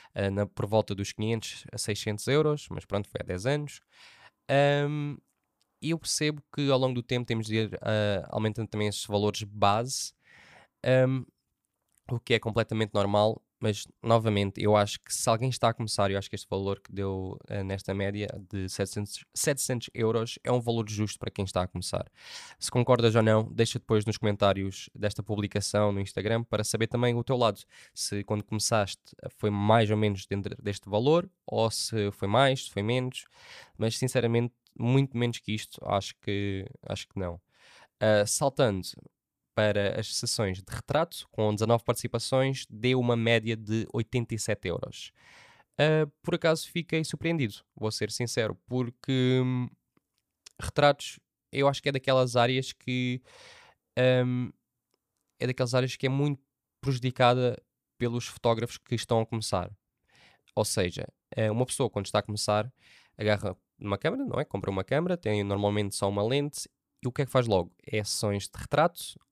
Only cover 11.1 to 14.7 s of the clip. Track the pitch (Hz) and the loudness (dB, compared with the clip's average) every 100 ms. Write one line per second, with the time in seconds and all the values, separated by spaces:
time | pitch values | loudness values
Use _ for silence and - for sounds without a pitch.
11.1 | 131 120 _ _ _ _ _ _ _ - | 2 -4 _ _ _ _ _ _ _ -8
12.1 | 120 - 113 117 110 110 110 110 104 101 | -6 0 0 2 -2 0 0 0 2 2
13.1 | 104 104 - _ - 110 104 - _ 113 | 4 4 2 _ -6 -2 -2 -6 _ 2
14.1 | 113 113 101 98 - 104 | 2 4 2 0 0 4